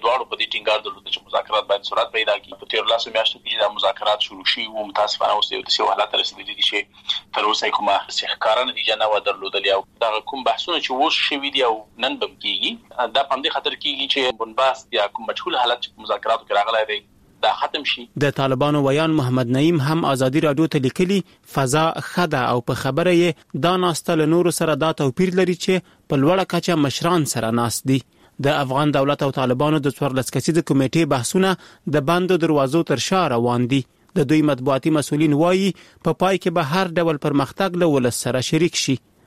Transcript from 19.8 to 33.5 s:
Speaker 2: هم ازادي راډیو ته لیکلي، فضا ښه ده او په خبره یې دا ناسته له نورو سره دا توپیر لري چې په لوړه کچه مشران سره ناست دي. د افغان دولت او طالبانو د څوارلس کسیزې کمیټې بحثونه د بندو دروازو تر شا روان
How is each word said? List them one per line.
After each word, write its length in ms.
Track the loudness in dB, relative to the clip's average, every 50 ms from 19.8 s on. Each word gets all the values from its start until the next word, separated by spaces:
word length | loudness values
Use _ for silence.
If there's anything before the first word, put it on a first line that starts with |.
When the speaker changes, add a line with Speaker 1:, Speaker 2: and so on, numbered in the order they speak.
Speaker 2:
هم 240 | 2 0 0 0 0
ازادي 360 | 0 0 2 0 2 2 2
راډیو 260 | 2 2 2 2 0
ته 120 | 2 2 0
لیکلي، 460 | 0 0 0 0 0 2 2 0 -2 -4 -12 _ _ -8 -2
فضا 300 | -2 0 2 2 2 2 0 -2 -4
ښه 280 | -8 -6 -2 -2 -2
ده 120 | 0 0 -2
او 220 | 0 0 0 -2
په 140 | -2 -2 -4
خبره 380 | -2 -2 -2 -2 0 2 2 4
یې 480 | 4 2 2 0 -4 -10 _ -6 -2 0
دا 120 | 0 2
ناسته 380 | 2 0 0 0 -2 -2 0 0
له 120 | 2 4
نورو 240 | 4 4 4 4 2
سره 240 | 0 0 0 0 0
دا 180 | 0 0 -2 0
توپیر 420 | 0 0 -2 2 2 0 2 4
لري 200 | 2 2 2 0
چې 260 | -2 0 0 0 0 -2 _ _ _ _ _
په 80 | 0
لوړه 280 | 2 4 4 4 2 0
کچه 300 | 0 -2 -2 0 0 2
مشران 500 | 2 2 0 0 -2 0 0 2 2 0
سره 260 | 0 -2 -2 -2 0
ناست 360 | 0 0 0 0 -2 -4 0
دي. 160 | 0 0 0 0 _ _ _ -20 _ _ -2
د 100 | 0 0
افغان 420 | 2 0 0 0 0 0 2 2
دولت 320 | 2 2 2 2 0 0 0
او 80 | -2
طالبانو 480 | 0 0 0 0 2 2 2 2 2 2
د 100 | 0 0
څوارلس 420 | -2 0 -2 -2 0 -2 -2 -2
کسیزې 320 | -4 -2 -2 2 0 0 2 2
کمیټې 340 | 2 2 2 2 2 0 2
بحثونه 520 | 2 2 0 0 0 0 2 2 2 0 -2 -6 -18 -20 _ _ -2
د 80 | -2
بندو 400 | 0 2 2 2 2 2 2 2
دروازو 460 | 2 4 2 4 2 2 2 2 0 2
تر 140 | 2 0
شا 320 | -2 0 0 0 2 2 2
روان 380 | 2 2 2 2